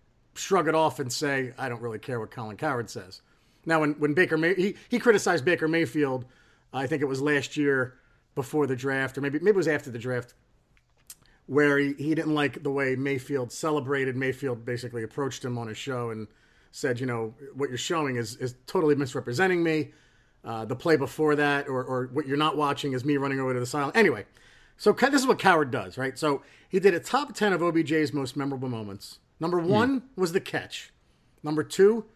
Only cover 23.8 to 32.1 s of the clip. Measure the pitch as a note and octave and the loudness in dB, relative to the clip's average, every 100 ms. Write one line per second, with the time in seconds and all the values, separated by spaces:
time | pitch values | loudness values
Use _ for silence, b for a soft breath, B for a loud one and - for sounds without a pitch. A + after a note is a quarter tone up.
23.8 | C#3+ A3 G3 G#2+ - b b b b b | 0 4 4 2 -8 b b b b b
24.8 | G#3 G3+ C4 C#4 B3+ G3+ F#3+ E3+ C#3 B2 | 2 4 4 4 4 4 6 6 4 -2
25.8 | F#2+ - C3 - D#3 C3+ B B B F#3 | -6 -6 -6 -2 0 0 B B B 4
26.8 | F#3+ E3+ - C4 C#4+ - G#3 F3 E3+ E3 | 4 4 0 -2 -2 -2 0 2 2 2
27.8 | C#3 D#3 D3 C#3+ B2+ C#3+ C#3 C3+ B2+ A#2 | 2 2 2 -2 -4 -4 -4 -4 -4 -6
28.8 | G#2 G2 - - _ _ E3 F3 E3 G#3 | -8 -12 -16 -20 _ _ -2 0 2 4
29.8 | B3 C4+ - - F3+ F3+ - C3 F#2 - | 4 0 -4 -2 0 0 -4 -8 -8 -12
30.8 | - _ _ _ _ _ D3+ D#3 D3+ - | -16 _ _ _ _ _ -4 -2 -2 6
31.8 | G3 A3+ G#3+ | 6 6 -4